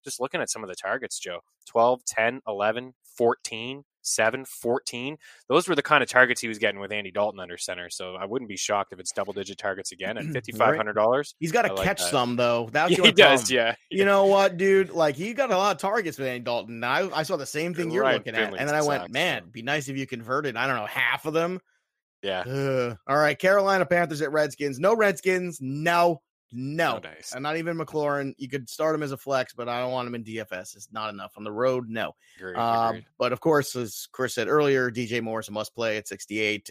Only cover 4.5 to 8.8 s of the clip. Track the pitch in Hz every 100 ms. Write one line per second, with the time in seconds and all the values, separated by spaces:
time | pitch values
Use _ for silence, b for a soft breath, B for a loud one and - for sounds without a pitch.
4.5 | - 117 131 - 120 131 151 B B -
5.5 | 143 180 147 - 151 123 127 127 123 117
6.5 | 107 107 101 98 104 98 95 104 98 90
7.5 | 87 - 92 87 - 92 92 98 127 113
8.5 | 95 - 101